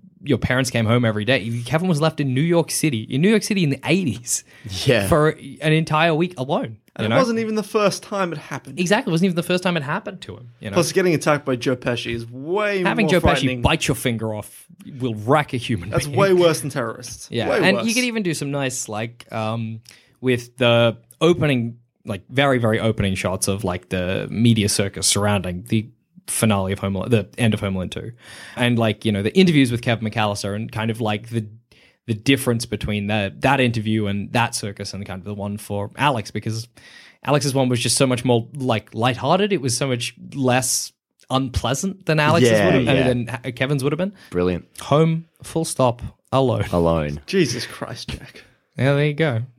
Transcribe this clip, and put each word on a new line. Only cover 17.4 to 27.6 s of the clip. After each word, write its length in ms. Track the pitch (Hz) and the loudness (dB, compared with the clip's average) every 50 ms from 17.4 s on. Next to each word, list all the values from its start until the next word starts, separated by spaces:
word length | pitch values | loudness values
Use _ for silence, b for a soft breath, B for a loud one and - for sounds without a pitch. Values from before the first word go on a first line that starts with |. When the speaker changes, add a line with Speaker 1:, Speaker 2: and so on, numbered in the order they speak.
| 107 - | 0 0
Speaker 3:
Way 100 | - 220 165 185 | 2 2 4 4
Speaker 1:
and 80 | 196 202 | 2 2
Speaker 3:
worse. 80 | 220 | 0
Speaker 1:
you 80 | 226 220 | -2 0
could 120 | 254 247 | 0 -2
even 180 | 247 226 226 208 | -2 -2 -2 -2
do 100 | 175 151 | -2 -2
some 160 | - 147 139 | -4 -4 -4
nice, 400 | 143 143 139 131 123 - - - | -4 -4 -4 -4 -4 -6 -8 -8
like, 420 | 107 104 113 120 120 - - - | -6 -6 -6 -8 -10 -14 -16 -10
um, 500 | 113 113 110 110 113 117 113 110 113 113 - B B B B B B B | -6 -4 -4 -4 -4 -4 -6 -8 -10 -12 -16 B B B B B B B
with 360 | 123 127 123 120 120 - - - | 0 2 2 2 0 -6 -4 2
the 400 | 123 117 117 117 117 117 110 - - _ _ - | 4 6 6 6 6 4 2 -2 -8 _ _ 2
opening, 560 | 156 170 175 170 160 147 139 123 117 117 117 - _ _ _ _ _ | 2 4 4 4 2 2 2 0 -2 -4 -6 -12 _ _ _ _ _
like, 200 | 120 104 95 - - | -8 -8 -8 -10 -4
very, 280 | 127 127 143 143 131 127 | 0 2 4 4 4 4
very 220 | 117 110 110 104 | 4 2 2 2
opening 340 | 95 113 107 - 101 98 95 | 2 0 0 0 0 0 0
shots 340 | 95 - 95 92 95 - - | 0 -2 -2 -2 -2 -2 -2
of, 160 | 98 101 104 | -2 -2 -2
like, 260 | 90 90 92 - - | -2 -4 -4 -6 -6
the 380 | - 92 90 90 95 - - - | -4 -4 -2 -2 -2 -4 -4 -4
media 360 | - 98 117 117 113 110 101 107 | -2 2 4 6 6 6 4 2
circus 380 | - - 101 98 - - - | 2 0 -2 -2 -2 -2 -2
surrounding 600 | - - 101 101 104 104 98 85 90 87 87 - - | 0 0 2 2 2 2 0 0 -2 -6 -8 -4 -2
the 180 | 113 110 110 120 - _ _ _ _ - - | -2 -2 -2 -4 -10 _ _ _ _ -18 -12
finale 480 | - - - 123 110 104 98 95 95 98 | -8 -4 0 2 2 2 2 0 -2 -2
of 60 | - | -2
Home 160 | - 98 98 | -2 -4 -4
Alone, 140 | 95 - - | -4 -2 2
the 200 | 123 107 95 - - - | 2 2 0 0 -4 -2
end 160 | 120 110 107 | 0 0 0
of 60 | - | 0